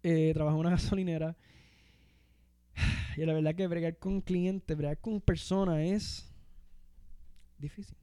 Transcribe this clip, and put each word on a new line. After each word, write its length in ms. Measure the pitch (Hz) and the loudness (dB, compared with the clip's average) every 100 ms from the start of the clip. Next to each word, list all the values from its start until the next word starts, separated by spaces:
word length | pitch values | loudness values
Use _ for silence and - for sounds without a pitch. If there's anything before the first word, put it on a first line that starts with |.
Eh, 300 | 170 160 160 | 4 4 4
trabajo 220 | 156 151 156 | 4 2 2
en 40 | |
una 100 | 170 | 4
<laughs> 60 | 180 | 2
gasolinera. 600 | - 196 185 160 160 170 _ - - _ _ - - _ _ _ _ _ _ - - - - - | 2 0 0 -2 -4 -6 _ -20 -20 _ _ -20 -20 _ _ _ _ _ _ 0 0 2 -4 -2
Y 80 | |
la 80 | 160 | 0
verdad 220 | 156 151 | 2 2
que 120 | 170 185 | 0 -2
bregar 300 | 170 165 165 | 0 -2 -4
con 220 | 190 196 | -4 -2
clientes, 560 | - 180 180 190 - 151 | 0 0 0 -2 -4 -2
bregar 220 | 147 151 | -2 -2
con 220 | 226 214 | -4 0
personas 600 | - 165 - 190 190 160 | 2 2 0 0 2 2
es 500 | 165 208 - - - - - - - - - - - - - - - - | 2 0 -2 -10 -14 -20 -20 -20 -20 -20 -20 -20 -18 -16 -16 -18 -20 -12
difícil. 380 | 147 - 196 - | -12 -10 -16 -18